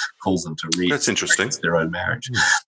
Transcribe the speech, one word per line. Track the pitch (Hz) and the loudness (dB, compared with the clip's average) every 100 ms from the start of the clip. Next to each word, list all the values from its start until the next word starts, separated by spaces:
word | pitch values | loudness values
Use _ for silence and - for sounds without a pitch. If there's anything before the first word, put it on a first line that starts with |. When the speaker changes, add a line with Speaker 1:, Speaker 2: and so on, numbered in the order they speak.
| - - | -6 -4
Speaker 1:
calls | 98 90 | 0 0
them | 80 78 | -2 -8
to | 80 82 | -6 0
re- | 90 | 2
Speaker 2:
That's | 87 - | 2 2
interesting. | 98 90 - 104 - | 0 2 2 2 0
Speaker 1:
their | 85 85 | 0 2
own | 80 | 0
marriage. | 87 90 - - | -2 -4 -6 -4
Speaker 2:
Mm. | 117 - - | 0 2 2